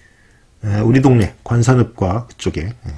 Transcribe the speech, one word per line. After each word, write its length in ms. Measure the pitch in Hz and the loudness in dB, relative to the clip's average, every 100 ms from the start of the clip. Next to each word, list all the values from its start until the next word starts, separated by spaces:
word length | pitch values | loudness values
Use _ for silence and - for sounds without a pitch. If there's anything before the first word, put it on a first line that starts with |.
| _ _ _ _ _ - 107 | _ _ _ _ _ -12 -6
예, 140 | 104 | -2
우리 220 | 113 131 | 2 4
동네 340 | 135 123 92 - | 4 4 2 -6
관산읍과 840 | - 117 113 127 113 - 95 107 120 | -4 0 2 2 0 -2 -4 -4 -8
그쪽에, 340 | - 90 85 | -10 -8 -6
예, 320 | 87 123 - | -10 -10 -14